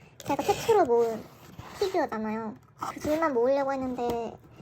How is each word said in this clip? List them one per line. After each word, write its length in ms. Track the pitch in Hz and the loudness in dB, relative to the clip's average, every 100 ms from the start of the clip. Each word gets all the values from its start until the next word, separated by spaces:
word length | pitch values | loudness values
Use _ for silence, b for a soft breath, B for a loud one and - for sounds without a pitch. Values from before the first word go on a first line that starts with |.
| B B - | B B -4
제가 160 | 285 | 0
최초로 420 | 381 403 - 427 277 | 0 0 4 4 6
모은 380 | 233 233 220 - - - - - - | 4 2 -2 -12 -20 -20 -18 -16 -4
피규어잖아요. 760 | 381 370 262 220 214 220 220 - - - - | 0 0 -2 -2 -4 -4 -6 -12 -20 -12 -10
그 60 | - | -6
둘만 340 | 285 311 320 | -2 0 2
모으려고 380 | 240 247 277 269 | 2 4 2 0
했는데 640 | 269 254 247 240 233 226 - - B | -2 -4 -2 -2 -2 -6 -12 -20 B